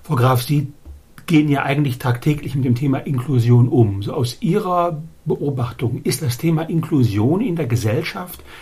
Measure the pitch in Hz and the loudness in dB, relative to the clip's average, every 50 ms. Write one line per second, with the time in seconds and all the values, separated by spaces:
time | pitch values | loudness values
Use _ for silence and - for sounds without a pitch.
0 | - - 147 117 120 131 131 120 - - 147 147 - - - - - - - - | -6 -2 0 2 4 4 2 2 0 0 0 0 0 -2 -8 -14 -20 -20 -20 -20
1 | - _ - - - - 170 151 151 151 143 139 - - 139 147 147 135 123 - | -20 _ -20 -12 -2 2 4 4 4 4 2 0 0 0 0 0 0 0 -2 -2
2 | - 127 120 - - 151 147 147 - - - 135 127 139 120 120 147 139 135 131 | -2 -2 -2 0 0 0 0 0 -2 -6 -4 -2 0 0 0 2 2 0 0 0
3 | - - 139 123 120 - 135 123 113 120 120 120 117 - - 127 113 101 98 98 | -2 -2 -4 -2 -2 0 0 2 4 6 6 6 6 6 4 4 4 4 2 -2
4 | 104 - - - 123 120 - - - 165 185 208 180 180 180 175 170 175 165 147 | -6 -6 -4 -4 -4 -4 -4 -4 -2 0 0 0 0 0 0 0 0 0 -2 -6
5 | - - - - - 156 190 - - 143 131 127 123 - - - 127 107 117 - | -10 -12 -18 -10 -6 -4 -4 -2 -2 -4 -2 -2 -4 -4 -4 -4 -4 -4 -2 -2
6 | - 175 - - 160 120 120 - - 165 165 156 160 - 165 165 160 - 165 139 | -2 -4 -4 -2 -2 -4 -4 -2 0 0 0 0 0 -2 -2 -4 -2 0 2 2
7 | 123 104 98 104 104 131 170 196 269 190 170 170 147 117 117 - 95 107 110 156 | 2 2 2 2 2 2 2 2 0 0 -2 -2 -2 -2 -2 0 0 0 -2 -2
8 | 165 - - 196 180 170 - - - - - - | -4 -4 -8 -10 -12 -12 -14 -18 -20 -20 -20 -20